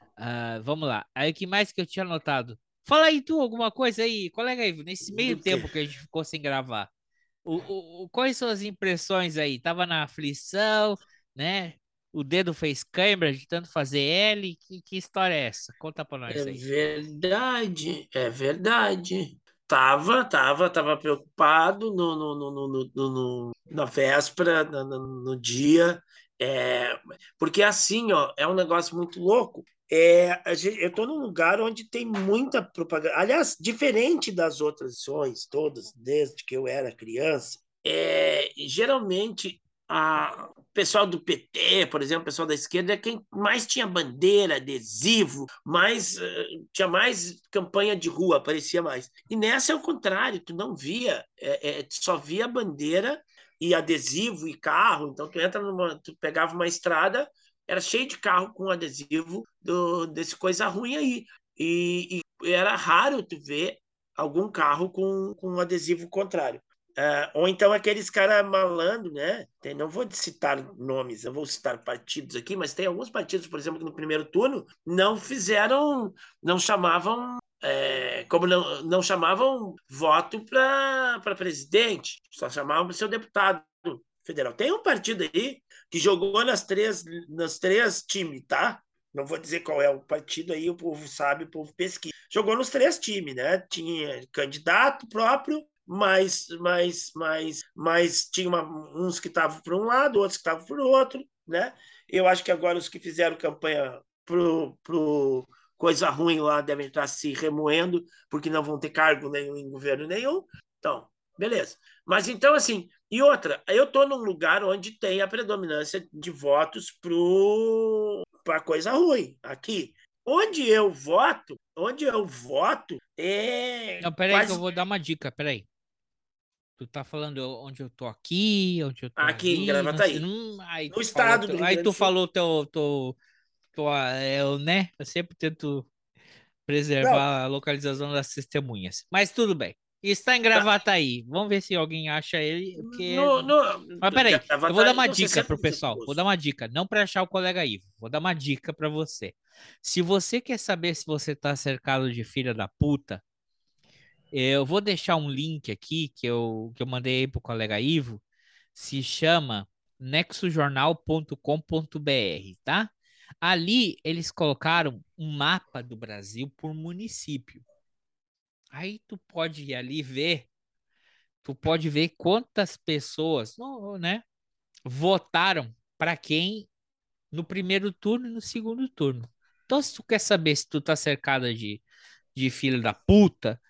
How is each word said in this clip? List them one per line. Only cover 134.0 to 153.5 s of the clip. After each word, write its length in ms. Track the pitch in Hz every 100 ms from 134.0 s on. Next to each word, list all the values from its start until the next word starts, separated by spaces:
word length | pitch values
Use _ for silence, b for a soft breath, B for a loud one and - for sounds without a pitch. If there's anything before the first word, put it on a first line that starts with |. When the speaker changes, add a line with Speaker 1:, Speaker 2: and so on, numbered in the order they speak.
| 131 131
Speaker 1:
é, 260 | 135 139
eu, 160 | 139 143
né? 300 | 147 190 180 _
Eu 80 | 135
sempre 300 | 170 175 -
tento 520 | 160 160 147 139 123 _ _ b b b b _ -
preservar 720 | 143 147 139 131 139 139 135
Speaker 2:
Não. 60 | 131
Speaker 1:
a 20 |
localização 640 | 139 147 143 143 135 143
das 160 | 143 135
testemunhas. 720 | - 135 175 135 110 92 - -
Mas 200 | 190 202
tudo 220 | - 220 170
bem. 200 | 95 - _ _
Está 340 | 196 202 - 247
em 60 |
Speaker 2:
Tá. 80 | 226
Speaker 1:
Gravataí. 760 | 220 208 202 - 185 139 120 117
Vamos 200 | 160 208
ver 140 | 196
se 140 | - 180
alguém 340 | 156 160 156
acha 280 | 151 - 170
ele, 340 | 151 170 185 170
porque 340 | 233 240 214 262
Speaker 2:
No, 260 | 285 262
no, 560 | 262 294 247 185 - 175
Speaker 1:
Mas 120 | 190
peraí, 200 | 240 240
eu 60 | 156
vou 100 | -
dar 80 | 143
Speaker 2:
Gravataí, 360 | 165 180 226
Speaker 1:
uma 140 | 254 254
Speaker 2:
não, 60 |
Speaker 1:
dica 300 | 202 196 156
pro 120 | 139 151
Speaker 2:
sessenta 40 |
Speaker 1:
pessoal. 320 | 156 139 135
Speaker 2:
pessoas. 120 | 107 113
Speaker 1:
Vou 100 | 147
dar 80 |
uma 120 | 196 185
dica, 320 | 147 - 117
não 180 | 135 190
pra 160 | 214
achar 180 | 196 196
o 40 | 185
colega 380 | 190 185 180 147
Ivo. 200 | 98 _ _
Vou 120 | 113
dar 100 | 151
uma 140 | 180
dica 400 | 165 139 135 -
pra 160 | 151 156
você. 440 | 151 156 - 95 - B B B B
Se 200 | - 180
você 400 | 175 196 - 240
quer 160 | - 233
saber 380 | - 180 175 160
se 100 | -
você 300 | 151 156 143
tá 200 | 143 139
cercado 560 | 139 131 - 135 131
de 120 | 117 110
filha 280 | 139 127
da 140 | 110 95
puta, 560 | - 147 143 - - _ _ _